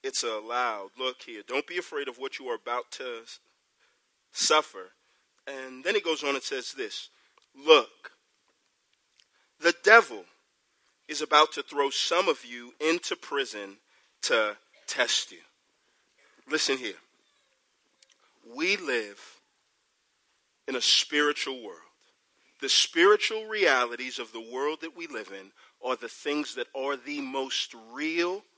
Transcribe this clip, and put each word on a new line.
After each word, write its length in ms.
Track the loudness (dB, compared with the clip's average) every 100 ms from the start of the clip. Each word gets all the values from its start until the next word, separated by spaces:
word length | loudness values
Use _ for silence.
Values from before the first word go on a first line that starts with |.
It's 220 | -6 -4
allowed. 680 | -4 -6 -4 -2 -2 -4 -10 -6
Look 260 | -6 -6
here. 180 | -14 -14 -6
Don't 180 | -6 -4
be 140 | -8
afraid 280 | -6 -8 -8
of 120 | -8
what 180 | -10 -10
you 100 | -8
are 80 | -6
about 360 | -4 -6 -6
to 300 | -12 -10 -10
s-, 160 | -14 -20 _ _ _ _ _ _ _ _ _
suffer. 600 | -4 2 2 2 -14 -18 _ _ _ _ _ -14
And 360 | -12 -12 -6
then 120 | -2 -2
he 60 |
goes 220 | 0 -2
on 120 | -2 -2
and 80 |
says 300 | -4 -6 -6
this. 360 | -8 -8 -8 -14 _ _ _ _ -6
"Look, 560 | 8 8 8 _ -20 _ _ _ _ _ _ _ _ _ _ _ _ _ _ _
the 140 | 2 4
devil 420 | 8 8 8 -10 -14 _ _ _ _ _ _ _ -10
is 160 | -6
about 300 | 4 6 6
to 100 | 2
throw 260 | -6 -2 0
some 380 | 0 2 2 2
of 180 | 0 -4
you 300 | -16 -16 -4
into 360 | 0 0 -2 -8
prison 640 | -4 -4 -4 -6 -12 -16 _ _ _ _
to 340 | 0 2 2 -4 _ _ -10
test 460 | -2 0 0 -4
you." 100 | -14 _ _ _ _ _ _ _ _ _ _ -4
Listen 300 | -2 0 0
here. 220 | -4 -10 _ _ _ _ _ _ _ _ _ _ _ _ _ _
We 340 | -18 -4 0 0
live 640 | 0 -2 -2 -12 -20 -20 _ _ _ _ _ _ _ _ _ _ _ _ -8
in 80 | -2
a 60 |
spiritual 840 | 2 2 2 2 2 0 -6 -8
world. 180 | -12 -16 -20 _ _ _ _ _ _ _
The 100 | 0
spiritual 800 | 2 2 6 8 8 4 -4 -6
realities 720 | 2 4 4 2 -2 -8 -8
of 120 | -10
the 80 | -10
world 420 | -10 -4 -4 -4
that 140 | -12 -12
we 120 | -10
live 240 | -10 -10
in 200 | -14 -16 _ -20 _
are 120 | -4 -4
the 140 | -6
things 460 | -8 -4 -4 -4 -8
that 120 | -8 -6
are 200 | -4 -6
the 260 | -8 -10
most 540 | -6 -6 -4 -6 -6 -12 -16
real 520 | -6 -4 -2 -2 -4 -12